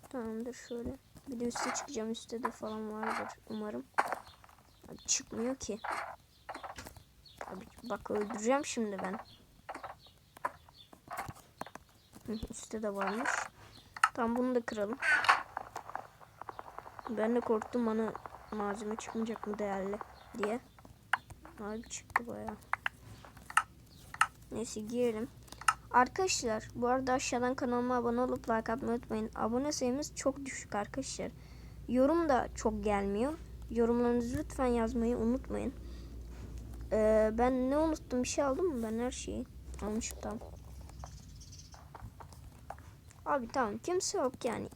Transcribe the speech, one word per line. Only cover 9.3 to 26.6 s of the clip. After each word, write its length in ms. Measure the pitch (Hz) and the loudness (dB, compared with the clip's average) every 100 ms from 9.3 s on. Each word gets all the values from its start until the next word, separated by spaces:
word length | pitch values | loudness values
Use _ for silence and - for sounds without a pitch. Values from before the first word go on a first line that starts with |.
| - - - - - - - - - - - - - - - - - - - - - - - - - - - - - - | -20 -20 -18 -12 -10 -10 -14 -20 -20 -20 -8 -8 -8 -18 -20 -20 -20 -10 -8 -6 -10 -18 -12 -12 -12 -20 -20 -20 -14 -6
Hı, 120 | 220 - | -4 -4
üstte 320 | - - 220 | -8 -6 -2
de 120 | 214 | 0
varmış. 360 | 196 196 214 277 - - - - - - - - | 0 0 2 2 0 -2 -10 -20 -20 -16 2 2
Tamam 220 | - 226 240 | 4 2 2
bunu 180 | 254 | 2
da 60 | 247 | 2
kıralım. 380 | 233 220 202 269 - - - - - - - - - - - - - - - - - - - - - | 0 -2 -2 2 4 6 6 4 2 -8 -8 -12 -10 -12 -12 -18 -20 -14 -12 -12 -14 -14 -14 -12 -6
Ben 260 | 214 220 240 | 0 2 2
de 40 | |
korktum 460 | - 214 - 247 226 | 4 0 2 0 2
bana 260 | 220 220 - - - - | 2 0 -4 -12 -16 -8
malzeme 440 | 214 202 208 208 220 | -2 -2 -2 -4 -4
çıkmayacak 500 | - 226 226 214 208 | -4 -2 -2 -2 -4
mı 120 | 208 | -2
değerli 400 | 208 196 190 208 - - - 226 | -2 0 -2 -4 -8 -14 -12 -4
diye. 220 | 208 240 - - - - - - - - - - | -2 -2 -6 -20 -20 -20 -6 -6 -6 -16 -16 -10
Abi 220 | 208 220 - | -8 -8 -8
çıktı 380 | - - - 233 | -12 -4 -4 -2
bayağı. 300 | 208 214 214 - - - - - - - - - - - - - - - - - - - | -6 -8 -10 -8 -10 -10 -20 -20 -18 -18 -20 0 0 0 -10 -20 -20 -18 -2 -2 -2 -8
Neyse 300 | 220 233 214 | -6 -4 -6
girelim. 500 | 214 240 240 214 262 - - - - - - | -4 0 0 0 -6 -10 -18 0 0 0 4
Arkadaşlar 760 | 240 - - 381 - 233 220 | 6 6 4 2 2 0 -2